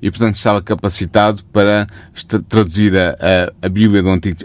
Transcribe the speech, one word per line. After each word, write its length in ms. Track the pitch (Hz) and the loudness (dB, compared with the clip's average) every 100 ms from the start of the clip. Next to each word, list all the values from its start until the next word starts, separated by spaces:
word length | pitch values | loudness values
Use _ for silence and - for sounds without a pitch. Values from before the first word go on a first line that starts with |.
e, 80 | 101 | -8
portanto, 260 | 107 113 104 | -2 -2 0
estava 260 | 117 104 | 0 0
capacitado 800 | 101 107 101 - 87 107 104 104 - | -2 -4 -2 -4 0 2 2 0 -4
para 400 | 104 101 104 101 - - - | 0 2 2 -2 -10 -20 -18
esta-, 240 | - 104 | -6 -6
traduzir 580 | - 110 98 90 104 95 | 0 0 0 0 2 2
a, 140 | 90 | 0
a, 560 | - 87 92 90 - 95 | 0 0 2 0 -4 -4
a 20 | |
Bíblia 320 | 95 110 101 | 2 2 4
do 80 | 92 | 2
Antigo, 300 | 92 98 82 | 0 -2 -6